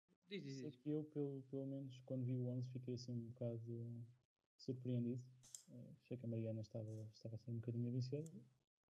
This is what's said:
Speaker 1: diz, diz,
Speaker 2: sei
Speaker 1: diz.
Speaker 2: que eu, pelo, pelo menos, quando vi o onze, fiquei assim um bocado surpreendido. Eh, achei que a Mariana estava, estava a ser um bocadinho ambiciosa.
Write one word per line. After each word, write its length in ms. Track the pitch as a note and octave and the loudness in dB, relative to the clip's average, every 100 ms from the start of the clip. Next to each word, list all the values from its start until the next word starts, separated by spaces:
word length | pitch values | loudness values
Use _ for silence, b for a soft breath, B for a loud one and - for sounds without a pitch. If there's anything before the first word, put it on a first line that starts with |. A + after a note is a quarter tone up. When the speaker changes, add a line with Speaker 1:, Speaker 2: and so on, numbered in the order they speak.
| _ _ - | _ _ -6
Speaker 1:
diz, 160 | G3 | -4
diz, 100 | C#3 C3+ | -2 -2
Speaker 2:
sei 120 | D3+ | -4
Speaker 1:
diz. 60 | C#3+ | -2
Speaker 2:
que 80 | D3 | 2
eu, 140 | D3+ D3+ | 2 2
pelo, 360 | D3 C#3+ C3+ | 2 2 0
pelo 220 | B2+ C3+ C3+ | -2 -2 0
menos, 320 | C#3 C3+ B2+ | 0 -2 -6
quando 260 | - C3 B2 | -2 2 4
vi 100 | B2+ | 4
o 120 | B2 | 4
onze, 200 | B2+ B2+ | 2 0
fiquei 220 | B2+ B2+ A#2+ | -2 -2 -2
assim 180 | - | 0
um 140 | A#2+ A2+ | -2 -2
bocado 720 | - A#2+ A2+ A#2 A#2 A#2 A#2 A#2 - _ _ _ _ | 0 0 0 -2 -2 -2 -4 -8 -14 _ _ _ _
surpreendido. 680 | - B2+ B2+ B2 A#2+ B2+ - - - - - | -2 0 4 4 4 2 -2 -14 -14 -14 -10
Eh, 240 | B2+ - - | -12 -12 -14
achei 160 | - A#2+ | -6 -2
que 80 | A#2 | 2
a 20 | |
Mariana 320 | A2+ A2 A2+ | 2 2 0
estava, 500 | A2 A2+ G#2+ A2 G#2+ | -2 -2 -2 -4 -6
estava 220 | - - A2+ | -8 -6 -6
a 20 | |
ser 140 | - | -2
um 40 | A#2 | 0
bocadinho 320 | A#2+ A#2 A#2+ | 2 2 4
ambiciosa. 480 | B2+ B2 D3 D#3+ F#3 - - _ _ _ | 2 2 0 -2 -8 -14 -20 _ _ _